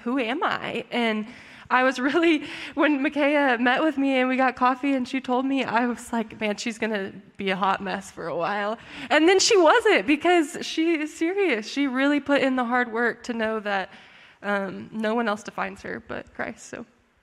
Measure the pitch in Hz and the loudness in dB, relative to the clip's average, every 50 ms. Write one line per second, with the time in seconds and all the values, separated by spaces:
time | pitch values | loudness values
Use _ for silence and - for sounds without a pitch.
0 | - 240 254 285 240 220 247 330 427 - - - - - - 240 254 - - 247 | -6 -4 -2 -2 -2 -2 -2 -2 -2 -2 -2 -4 -4 -6 -6 -8 -8 -6 -4 -2
1 | 233 226 220 214 214 226 - - - - - - - - 240 254 254 262 262 247 | 0 0 0 -2 -4 -8 -12 -18 -20 -20 -20 -20 -6 -2 0 2 2 2 0 0
2 | 247 285 262 349 330 339 320 285 294 - - - - - - 269 320 294 302 269 | 0 0 2 2 4 4 2 2 0 -6 -12 -12 -14 -6 -2 0 2 2 2 2
3 | 269 302 - 285 294 277 302 285 285 269 247 226 247 254 254 262 311 320 277 269 | 0 -2 0 0 2 2 2 2 2 2 2 2 2 2 2 4 2 2 2 2
4 | 277 269 269 254 254 254 262 254 262 254 247 - 254 247 262 262 - 285 277 262 | 0 2 2 2 2 2 2 2 2 0 2 2 2 2 2 2 0 0 0 0
5 | 247 - - 262 254 - 247 247 262 269 277 269 233 - 202 233 247 240 233 233 | -2 -2 -4 -6 -2 -2 0 0 0 0 0 -2 0 0 0 0 0 0 -2 -6
6 | - - - 233 220 220 - 220 220 208 208 208 - 240 214 - 226 214 220 202 | -8 -6 -4 -4 -4 -6 -6 -6 -4 -4 -4 -4 -6 -8 -6 -4 -4 -4 -4 -4
7 | 190 202 - 190 - - _ - 202 190 185 180 202 190 196 - 202 190 180 196 | -6 -8 -10 -14 -20 -18 _ -6 -4 -4 -2 0 0 0 0 0 -2 -6 -6 -8
8 | 190 - - - 165 165 139 170 165 160 202 208 202 208 226 226 - - - 294 | -8 -12 -14 -12 -8 -6 -4 -4 -2 -2 -2 -2 -4 -4 -6 -8 -10 -16 -16 -14
9 | 269 240 254 302 311 349 392 381 - - 466 381 339 302 392 494 440 440 359 262 | -2 0 2 4 6 6 6 6 4 6 6 8 8 8 6 6 6 4 4 4
10 | 190 233 302 285 - 349 359 349 302 - - - - - - 320 320 330 339 294 | 4 2 0 2 4 4 4 4 2 0 -4 -10 -10 -6 -4 -2 0 0 0 0
11 | 302 302 - - 330 330 381 403 392 339 247 214 214 - - 277 285 277 247 254 | -2 -6 -4 -4 -2 -2 0 0 0 0 0 -2 -4 -6 -4 -2 -2 0 0 0
12 | 269 285 294 285 277 - 285 277 269 269 262 254 247 226 247 247 247 233 214 233 | 2 2 2 0 2 2 2 2 2 2 0 0 0 0 0 0 0 0 -2 -2
13 | 240 226 - - - - 226 226 220 220 220 220 202 208 202 196 185 - - - | 0 -2 -2 -4 -6 -8 -4 -4 -2 -2 -4 -4 -4 -4 -4 -4 -4 -6 -12 -20
14 | - - - - - - - _ - 202 202 196 196 190 180 196 220 - - 220 | -20 -20 -20 -20 -20 -20 -20 _ -6 -4 -2 -2 -4 -6 -8 -10 -12 -10 -8 -4
15 | 220 214 220 240 233 214 208 208 - - - - 185 190 190 196 - - - 233 | -2 0 0 0 0 0 -2 -4 -6 -10 -8 -6 -6 -8 -8 -10 -12 -10 -10 -10
16 | - - - - - - - - - - 226 - - - - - 240 - _ _ | -10 -10 -10 -10 -12 -12 -10 -10 -8 -8 -10 -12 -16 -16 -16 -16 -16 -18 _ _
17 | _ _ _ _ | _ _ _ _